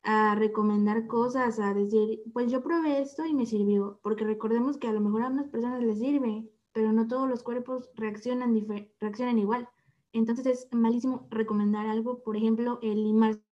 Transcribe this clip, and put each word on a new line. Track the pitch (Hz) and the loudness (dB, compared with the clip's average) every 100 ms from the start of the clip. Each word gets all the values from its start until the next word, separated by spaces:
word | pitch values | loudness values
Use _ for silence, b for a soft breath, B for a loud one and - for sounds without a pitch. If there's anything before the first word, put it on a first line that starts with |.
a | - 214 214 | 2 4 4
recomendar | 208 214 214 214 208 208 220 226 | 4 2 2 2 4 2 0 0
cosas, | 226 247 262 247 220 | 0 0 0 0 0
a | 202 | -2
decir, | 202 202 220 214 220 - | 0 2 2 2 -2 -6
"Pues | 240 240 | -4 0
yo | 254 | 0
probé | 269 339 311 277 | 0 0 2 0
esto | 277 - 320 | -2 -4 -2
y | |
me | 294 226 | -2 0
sirvió", | 214 202 202 202 - | 0 2 2 0 -6
porque | 202 214 | -4 -2
recordemos | 214 214 220 233 254 285 | -2 -2 0 0 0 -2
que | 233 | -2
a | |
lo | 214 | 0
mejor | 208 214 | 0 0
a | 247 | 0
unas | 269 285 | -2 -4
personas | 226 240 254 | -4 -4 -2
les | 233 214 | -2 0
sirve, | 254 285 247 214 220 _ _ | 0 0 0 -4 -10 _ _
pero | 220 220 | -2 2
no | 220 226 | 2 2
todos | 254 262 | 0 -2
los | 233 | -2
cuerpos | - 240 247 254 247 | -4 -6 -6 -8 -10
reaccionan | - 220 208 247 247 247 | -8 -8 -6 -4 -2 2
dife-, | 220 214 208 - _ | 0 0 -8 -10 _
reaccionan | 214 208 247 233 | -8 -4 0 2
igual. | 202 247 240 _ _ _ _ | 2 -2 -4 _ _ _ _
Entonces | 226 220 233 262 | -2 0 0 0
es | 247 - | -2 -2
malísimo | 240 226 240 254 254 - | 0 2 2 0 -4 -6
recomendar | 220 220 208 208 208 214 | -4 0 2 2 0 0
algo, | 220 226 247 | -2 -2 -6
por | - 214 | -4 0
ejemplo, | 226 226 240 240 | 2 2 0 -2
el | 220 214 | -2 0
limarse | 214 214 220 214 _ | 2 4 4 2 _